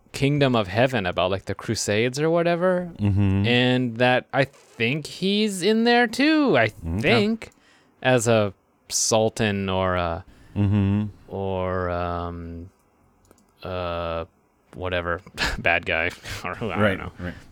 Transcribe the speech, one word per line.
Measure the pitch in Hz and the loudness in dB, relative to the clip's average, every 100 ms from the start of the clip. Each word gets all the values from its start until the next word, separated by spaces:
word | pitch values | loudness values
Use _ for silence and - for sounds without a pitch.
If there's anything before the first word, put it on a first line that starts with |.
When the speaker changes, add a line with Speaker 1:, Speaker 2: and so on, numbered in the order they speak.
| _ | _
Speaker 1:
Kingdom | - 139 147 135 117 | -2 0 2 4 2
of | 90 | 0
Heaven | 104 131 123 90 | 2 2 2 -2
about, | 87 92 | 0 0
like, | 95 | -2
the | - | -4
Crusades | 98 - 107 - 104 123 131 | -8 -4 -4 0 0 0 0
or | 160 | 0
whatever, | 170 170 170 185 180 175 - | 0 0 0 0 0 -4 -2
Speaker 2:
Mm-hmm. | 104 98 98 98 110 | 0 2 2 2 2
Speaker 1:
and | 123 127 127 123 113 | 4 4 2 0 0
that | 123 127 - | 2 2 0
I | 135 | -2
think | 131 - - - 113 151 147 | -2 -4 -20 -4 -2 -2 -8
he's | - 190 208 214 190 | -4 -2 0 0 0
in | 185 220 | 0 2
there | 233 240 240 | 4 4 2
too. | 240 302 311 262 135 | 2 2 4 4 4
I | |
Speaker 2:
Okay. | 110 - 82 90 | 2 -2 -4 -2
Speaker 1:
think | 147 233 208 226 - _ _ _ _ _ | 2 2 2 -2 -8 _ _ _ _ _
as | 127 127 117 | 0 2 4
a | 110 104 - _ _ _ | 2 2 -4 _ _ _
sultan | - - 113 110 - 107 98 95 | -4 0 2 2 0 0 0 -2
or | 92 92 | 0 0
a | 90 85 85 - - - 101 | 0 -2 -4 -10 -20 -10 -2
Speaker 2:
Mm-hmm. | 101 104 98 104 104 - - | 2 2 2 0 -2 -10 -12
Speaker 1:
or, | 95 95 92 92 92 90 | -8 -4 -2 -2 -2 -2
um, | 87 87 87 87 85 85 85 90 _ _ _ _ _ _ _ _ _ | -4 -4 -4 -6 -10 -12 -14 -16 _ _ _ _ _ _ _ _ _
uh, | 90 90 87 85 85 82 82 _ _ _ _ | -10 -6 -4 -4 -4 -6 -8 _ _ _ _
whatever | - 90 90 85 85 - - | -10 -4 -4 -2 -6 -6 -6
<laughs> | - - | -4 -2
bad | 87 85 87 | 0 0 0
guy | 80 87 - - | -2 -2 -6 -12
<laughs> | - | -10
or | 90 90 | -10 -6
who, | 113 | -4
I | 87 | 0
Speaker 2:
Right, | 104 90 | 0 0
Speaker 1:
don't | - - | -8 -10
know. | 90 | -12
Speaker 2:
right. | - - | -12 -20